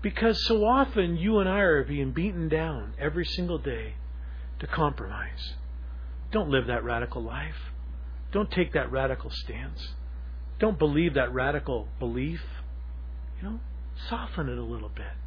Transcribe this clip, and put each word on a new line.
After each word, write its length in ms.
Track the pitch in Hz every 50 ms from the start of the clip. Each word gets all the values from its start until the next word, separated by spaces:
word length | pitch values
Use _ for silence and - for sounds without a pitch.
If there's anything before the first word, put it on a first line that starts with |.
Because 420 | - 208 - - 220 233 214 - -
so 180 | - 226 214 208
often 520 | 220 247 269 269 269 - 220 185 170 170
you 220 | 165 170 208 220 208
and 100 | 190 185
I 100 | 190 202
are 240 | 202 175 156 143 127
being 280 | 123 147 143 139 131
beaten 360 | 123 156 170 214 196 175 165 160
down 460 | 156 156 160 165 151 120 - - - -
every 260 | 139 156 151 175 170
single 340 | - - 185 180 175 175 151
day 360 | - 143 123 113 113 113 - - - - - - - - - - - - - -
to 60 | -
compromise. 880 | - - 170 156 147 139 - 107 95 101 101 - - - - - - - - - - - - - - - - - - - - - -
Don't 200 | - 214 196 147
live 180 | 139 131 120 120
that 160 | 123 117 110
radical 380 | 120 120 117 120 120 - 123
life. 340 | 113 117 117 135 151 156 156 - - - - - - - - - - - - - - -
Don't 200 | - 202 214 -
take 220 | - 180 175 - -
that 180 | 151 131 123
radical 380 | 123 131 131 131 131 - - 110
stance. 640 | - - - - 113 110 131 139 - - - - - - - - - - - - - - - - - -
Don't 200 | 220 220 202 139
believe 360 | 151 151 143 151 170 170 135
that 180 | 143 127 120
radical 560 | 123 127 131 139 147 147 - 147 127 113 107 - - -
belief. 440 | 131 120 117 123 131 151 170 160 - - - - - - - - - - - - - - - - - - - -
You 80 | 180 202
know, 120 | 220 233 - - - - - - - - - -
soften 400 | 233 233 233 - - 180 156 127
it 100 | 123 123
a 40 |
little 280 | 120 113 120 113 107 107
bit. 220 | - - 101 - - - -